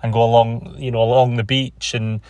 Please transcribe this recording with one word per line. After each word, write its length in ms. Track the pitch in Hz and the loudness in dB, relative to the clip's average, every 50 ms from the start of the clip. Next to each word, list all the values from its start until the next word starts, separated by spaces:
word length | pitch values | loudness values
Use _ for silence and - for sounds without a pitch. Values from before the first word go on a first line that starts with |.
and 100 | - 117 | -6 -2
go 120 | 107 113 117 | 0 2 2
along, 540 | 117 117 117 117 113 117 117 - - - - | 4 6 4 4 4 0 -8 -10 -12 -14 -10
you 100 | 139 131 | -8 -6
know, 140 | 120 113 113 | -2 0 0
along 320 | 113 123 131 127 123 120 | 2 4 4 4 2 2
the 80 | 120 110 | -2 -2
beach 500 | 104 131 135 135 - - - - - - | -2 -2 -2 -2 -4 -8 -10 -10 -8 -6
and 260 | 120 110 110 110 107 - - | -4 -4 -4 -6 -6 -8 -14